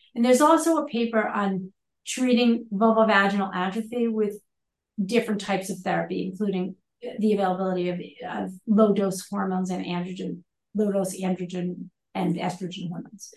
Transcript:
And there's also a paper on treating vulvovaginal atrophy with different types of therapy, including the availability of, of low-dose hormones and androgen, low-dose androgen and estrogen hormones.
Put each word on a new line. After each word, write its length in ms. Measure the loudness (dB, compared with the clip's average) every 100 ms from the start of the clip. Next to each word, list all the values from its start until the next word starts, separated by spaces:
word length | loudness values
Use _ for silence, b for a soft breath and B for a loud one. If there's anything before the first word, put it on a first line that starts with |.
| _
And 100 | 0
there's 160 | 4 6
also 380 | 8 6 4 2
a 80 | 0
paper 400 | -2 0 0 0
on 460 | 0 -2 -2 -6 -14 _ _ -10
treating 600 | -2 4 4 4 2 0
vulvovaginal 840 | 2 4 4 4 4 4 2 -2
atrophy 540 | -2 -4 -4 -6 -2 0
with 260 | 0 -2 -4 -14 _ _ _ _ -6
different 360 | 0 0 0 -2
types 300 | -2 -4 -4
of 80 | -6
therapy, 460 | -4 -2 -2 -4 -6
including 500 | -4 -2 -2 -4 -8 _ _ -12 -2
the 160 | 0
availability 560 | 2 2 0 -2 -2 -2
of, 100 | -4 -8 -12 -10
of 260 | -8 -8 -6 0
low-dose 600 | 4 4 4 0 -2 -6
hormones 420 | -6 -2 -2 -2
and 140 | -4
androgen, 580 | -6 -6 -6 -8 -8 -10 -14 _ _
low-dose 460 | -2 0 0 -2 -4
androgen 680 | -4 -2 -4 -6 -6 -6 -12 _ _
and 220 | -4 -2 -2
estrogen 520 | -4 -6 -8 -8 -8
hormones. 460 | -10 -12 -16 -20